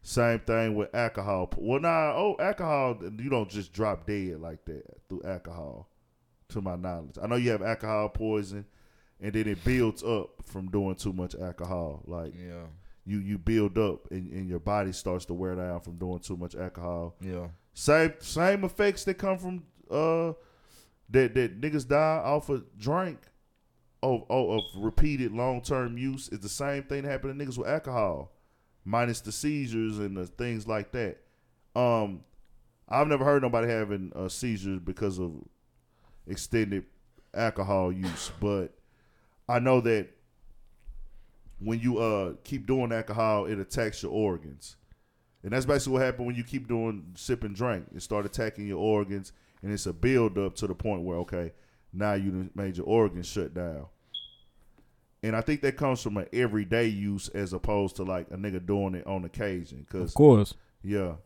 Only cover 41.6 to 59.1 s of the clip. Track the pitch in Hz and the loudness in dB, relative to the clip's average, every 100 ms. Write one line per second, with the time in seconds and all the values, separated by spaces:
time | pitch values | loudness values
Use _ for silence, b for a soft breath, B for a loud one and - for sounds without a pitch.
41.6 | 101 117 120 113 113 104 92 65 - 139 | -4 0 0 2 2 2 0 -6 -8 -8
42.6 | 101 131 120 113 110 107 110 104 101 104 | 0 2 2 -2 -2 0 4 4 0 -4
43.6 | 98 - 110 - 98 104 107 85 76 69 | -4 -2 -2 -2 -4 2 2 0 -6 -16
44.6 | - - _ - _ _ _ _ 101 123 | -20 -20 _ -20 _ _ _ _ -2 0
45.6 | 131 143 127 131 131 123 120 120 117 135 | 4 2 4 2 2 0 -4 -4 -6 -8
46.6 | 113 117 113 104 82 90 - 120 107 98 | -2 -2 -2 -4 -10 -12 -2 -2 -2 -2
47.6 | 123 98 - - - 107 101 - 110 104 | -2 -2 -6 -14 -4 -2 -2 -2 -4 -4
48.6 | 104 92 107 104 98 98 95 - _ _ | -6 0 4 4 2 -4 -8 -20 _ _
49.6 | 98 104 - 82 123 131 110 95 98 - | -6 -4 -4 0 4 4 4 2 -2 -2
50.6 | 104 90 110 95 87 87 90 92 85 - | -6 -2 -2 -2 -2 -4 -4 -4 -6 -10
51.6 | _ _ _ 92 104 101 98 92 92 - | _ _ _ -2 0 2 0 -2 -6 -6
52.6 | 98 87 85 113 107 87 85 104 80 87 | -4 -4 2 4 4 0 -6 -4 -4 -6
53.6 | 87 78 73 _ _ - - _ _ _ | -6 -8 -12 _ _ -16 -16 _ _ _
54.6 | - - _ _ _ _ 110 113 113 147 | -20 -20 _ _ _ _ -2 0 0 2
55.6 | 139 131 143 127 113 101 85 117 123 107 | 0 2 0 0 -2 -4 -2 0 2 2
56.6 | 95 113 117 101 101 98 - - 98 90 | 2 2 2 0 -2 -4 -4 -6 -4 -2
57.6 | - 104 98 - 95 92 82 - 101 92 | 0 2 0 -2 -4 -4 -4 -8 -4 -4
58.6 | 87 101 98 92 - | 0 0 0 -2 -4